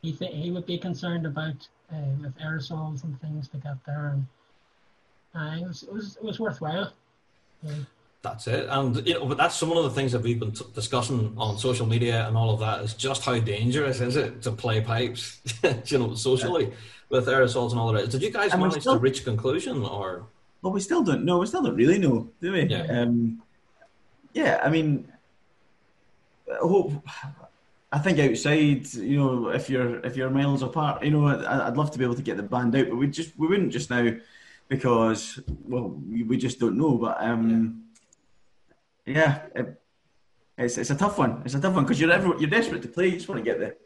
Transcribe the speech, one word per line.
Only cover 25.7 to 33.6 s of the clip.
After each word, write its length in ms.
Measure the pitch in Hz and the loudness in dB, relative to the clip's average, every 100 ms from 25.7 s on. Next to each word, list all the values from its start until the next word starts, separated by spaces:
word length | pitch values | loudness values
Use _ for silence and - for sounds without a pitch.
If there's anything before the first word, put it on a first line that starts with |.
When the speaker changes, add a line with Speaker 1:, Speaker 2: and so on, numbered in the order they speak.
| _ _ _ _ _ _ _ - | _ _ _ _ _ _ _ -10
Speaker 3:
I 60 | - 165 | -2 2
hope, 260 | 196 156 147 - - 139 - - _ _ _ _ | 2 2 -4 -8 -14 -14 -16 -20 _ _ _ _
I 60 | 143 | 0
think 200 | 185 156 | 2 4
outside, 720 | 139 113 147 156 151 135 - | 4 4 2 4 4 4 0
you 240 | 120 104 143 | -8 0 2
know, 300 | 135 127 117 | 4 2 0
if 200 | 135 139 | -2 0
you're, 300 | 131 123 117 | 0 0 -2
if 160 | 127 131 | -6 -4
you're 140 | 131 | 0
miles 320 | 135 143 139 | 2 2 2
apart, 420 | 131 160 147 135 | 0 -2 -2 0
you 60 | 143 | 2
know, 180 | 151 147 | 4 4
I, 400 | 135 - 135 95 | 2 0 0 0
I'd 80 | 120 | 0
love 160 | 147 | -2
to 60 | 123 | 0
be 60 | |
able 120 | 127 120 | -2 0
to 60 | |
get 140 | 139 101 | -4 -4
the 60 | |
band 320 | 101 123 120 | -2 0 2
out, 140 | 127 127 | 2 2
but 80 | 117 | 2
we 100 | 143 | 0
just, 320 | 147 165 - | -2 -10 -4
we 80 | 160 | 0
wouldn't 240 | 202 | 2